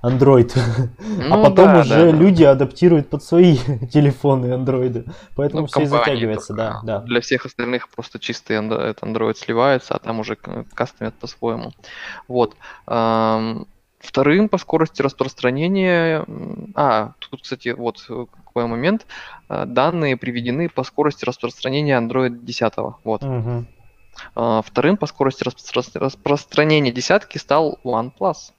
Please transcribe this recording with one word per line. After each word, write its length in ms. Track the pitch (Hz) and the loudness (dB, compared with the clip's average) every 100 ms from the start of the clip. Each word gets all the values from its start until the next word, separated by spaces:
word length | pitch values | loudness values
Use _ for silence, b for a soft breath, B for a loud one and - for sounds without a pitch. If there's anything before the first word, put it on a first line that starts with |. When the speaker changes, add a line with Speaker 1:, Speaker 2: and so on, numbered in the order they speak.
Speaker 1:
Android, 520 | - 127 139 131 120 | 0 4 6 6 6
<laughs> 720 | 135 117 113 120 - 214 208 127 | 2 0 -2 -4 -6 -8 -6 0
а 80 | 202 | 4
Speaker 2:
Ну 60 | |
Speaker 1:
потом 220 | 208 190 190 | 6 8 8
Speaker 2:
да, 60 | 135 | 8
Speaker 1:
уже 260 | 117 113 170 | 6 6 6
Speaker 2:
да, 60 | |
да. 40 | 156 | 8
Speaker 1:
люди 280 | 185 175 | 6 8
адаптируют 640 | 147 135 139 - 180 165 139 | 6 6 2 4 4 4 2
под 140 | 147 | -8
свои 320 | - 170 180 139 | 0 6 6 6
<laughs> 360 | - 127 123 | 0 -6 0
телефоны 600 | 151 143 135 143 135 123 | 2 2 2 0 0 0
андроиды, 520 | 127 127 131 127 117 113 B B | -2 -2 0 -2 -4 -10 B B
поэтому 280 | - 143 151 | -4 -4 -2
Speaker 2:
Ну, 40 | 151 | -2
Speaker 1:
всё 140 | - | 0
и 20 | 147 | 2
Speaker 2:
компании 180 | 123 | 2
Speaker 1:
затягивается, 500 | 117 135 110 107 - | 0 -2 -4 -6 -8
Speaker 2:
только. 80 | 107 113 110 | -8 -6 -8
Speaker 1:
да, 140 | 110 104 | -8 -8
да. 40 | |
Speaker 2:
Для 160 | 117 120 | -2 -4
всех 260 | - 127 131 | -2 -6 -6
остальных 420 | - 120 123 - | -10 -6 -6 -8
просто 320 | - 117 117 | -16 -16 -14
чистый 380 | - 117 - 110 | -12 -12 -6 -6
анд-, 140 | 107 110 | -4 -4
этот 260 | 117 107 | -6 -8
Android 320 | - 113 113 110 | -8 -4 -4 -4
сливается, 580 | - 113 131 131 - | -6 -2 0 0 -4
а 40 | - | -8
там 220 | - 113 | -6 -8
уже 160 | 107 110 | -8 -10
к-, 300 | - 95 117 | -10 -12 -12
кастомят 420 | - 123 _ 110 - | -8 -8 _ -12 -12
по-своему. 560 | 120 - 117 113 113 - B B B B - | -18 -10 -8 -8 -10 -18 B B B B -6
Вот. 260 | 123 113 - B B - | -2 -2 -2 B B -6
Ам, 800 | 117 113 113 113 110 113 113 - _ _ _ | -2 0 2 0 0 -4 -8 -12 _ _ _
вторым 500 | - - 139 175 214 | -8 0 2 2 2
по 100 | 180 | -2
скорости 440 | - 160 160 - | -2 -2 -2 -2
распространения, 1200 | 139 - 131 - 123 135 165 196 185 175 165 160 160 | -4 -2 -6 -2 -4 -2 -2 0 0 0 0 -2 -6
м, 420 | - - - - - | -12 -12 -14 -12 -2
а, 380 | 143 110 107 - | 0 0 -2 -10
тут, 240 | - 131 | -18 -18
кстати, 280 | - 131 120 | -14 -10 -8
вот, 360 | 120 120 - - | -6 -8 -8 -14
э, 180 | 117 120 - - | -12 -12 -18 -10
какой 200 | - 117 | -6 -4
момент. 380 | 117 147 220 - B B B _ | -2 -2 -2 -6 B B B _
А, 180 | - - | -8 -4
данные 500 | 123 143 170 151 127 | 0 0 0 -2 -2
приведены 520 | 123 120 120 127 170 | -4 -6 -4 -4 -4
по 160 | - | -4
скорости 400 | 131 - 147 - | -6 -2 -2 -2
распространения 760 | - 123 120 - 131 135 147 131 | -8 -6 -10 -8 -6 -2 0 0
Android 440 | 117 131 127 120 | 0 -2 -2 -4
десятого. 540 | - 120 113 - - - | -12 -4 -4 -2 -8 -8
Вот. 200 | 110 110 | -6 -6
Speaker 1:
Мгм. 440 | 139 123 113 120 117 _ - _ - B B - | -4 -6 -4 -6 -8 _ -20 _ -20 B B -4
Speaker 2:
А, 260 | 117 110 | 0 0
вторым 340 | 107 - 139 202 | -2 0 0 0
по 100 | - | -4
скорости 360 | - 135 - | -2 -2 -2
распро-, 560 | 127 - - - 123 - | -8 -8 -8 -6 -6 -6
распространения 920 | 135 - - 143 - - 156 156 139 | -6 -6 -4 -4 -2 0 2 2 2
десятки 460 | 123 - 196 - 147 | -4 0 -2 -2 -14
стал 420 | - 147 156 - | -2 0 0 -4
OnePlus. 680 | 127 113 123 _ 190 156 - | -4 -4 -4 _ -4 -4 -12